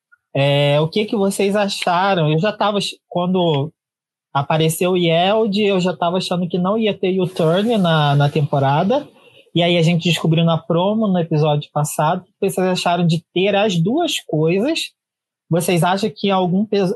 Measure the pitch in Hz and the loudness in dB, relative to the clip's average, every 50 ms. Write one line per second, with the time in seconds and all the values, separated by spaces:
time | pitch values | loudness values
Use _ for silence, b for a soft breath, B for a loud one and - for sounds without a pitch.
0 | _ _ _ _ _ _ _ 139 139 143 143 143 143 143 143 147 160 160 - 214 | _ _ _ _ _ _ _ -2 0 0 2 2 2 2 2 2 0 0 -2 -4
1 | 214 214 - 214 196 196 196 - 196 202 190 214 202 196 - - - - 175 175 | -2 -2 -2 -2 0 -2 0 0 -2 0 0 0 0 -2 -4 -4 -2 0 0 0
2 | 190 202 196 180 156 151 156 160 170 214 208 - 220 202 214 202 190 - - - | 2 0 0 0 0 0 0 0 0 -2 -2 -2 -2 -2 0 -2 -4 -6 -10 -14
3 | _ _ - 175 175 180 185 190 175 170 151 139 139 160 - _ _ _ _ _ | _ _ -4 -4 -2 0 0 2 2 2 0 0 -2 -4 -8 _ _ _ _ _
4 | _ _ _ _ _ _ _ 143 139 - 160 156 160 160 160 - 190 180 190 180 | _ _ _ _ _ _ _ -4 -2 0 0 0 2 0 0 0 0 0 0 2
5 | 175 165 160 165 175 190 208 220 220 226 190 202 214 196 202 185 170 185 170 - | 2 2 2 2 2 2 2 2 0 0 0 0 0 2 2 0 0 -2 -2 -2
6 | 180 170 175 190 185 - 190 175 185 170 - 185 180 180 208 233 220 208 190 196 | -2 0 0 -2 -2 -2 -2 -2 -2 -2 -2 -2 0 0 0 0 0 -2 -2 -2
7 | - 185 185 190 180 175 - - 175 156 165 185 208 233 240 214 185 170 160 156 | -2 -2 0 0 -2 -2 -2 0 0 2 2 2 0 0 0 2 2 2 2 2
8 | 147 143 143 143 143 143 - 156 147 - - 139 139 135 139 151 185 196 247 285 | 2 2 2 2 2 2 2 0 -2 0 0 0 0 2 0 0 0 0 0 -2
9 | 294 - b b b b b b b b _ 165 170 175 175 175 165 165 175 165 | -2 -6 b b b b b b b b _ 0 0 2 2 2 2 2 2 0
10 | - 180 160 - - 160 160 160 165 165 165 156 - _ 170 165 180 202 214 220 | 0 0 -2 0 0 0 0 2 2 2 0 -2 -2 _ -2 0 0 0 0 0
11 | 220 202 185 180 165 165 165 151 151 156 147 147 147 - _ 147 147 151 - - | 0 0 0 -2 -2 -2 0 0 0 0 0 -2 -4 -4 _ -4 -4 -4 -2 -2
12 | 156 151 180 190 - _ _ _ - 196 190 - 185 185 180 180 - 180 175 180 | 0 0 0 -4 -6 _ _ _ -4 -4 -2 -2 -2 -2 -2 -2 0 -2 0 2
13 | 175 165 165 160 - _ _ 175 185 208 202 196 202 220 180 170 160 196 247 330 | 2 0 0 -2 -4 _ _ -2 0 0 2 0 0 0 0 0 0 0 0 0
14 | 349 311 - - - - - 151 156 160 175 196 214 294 330 311 - - _ _ | -2 -2 -4 -6 -8 -4 -2 0 0 0 0 0 0 -2 -2 -4 -6 -10 _ _
15 | _ _ _ _ _ _ _ _ _ _ 160 175 165 - 185 170 160 175 185 202 | _ _ _ _ _ _ _ _ _ _ -2 -2 0 0 0 0 2 0 0 0
16 | 220 214 - - - 196 190 190 185 175 175 190 220 214 - 202 196 175 214 | -2 -4 -6 -4 -2 0 0 0 0 0 0 -2 -2 0 0 0 0 -2 -2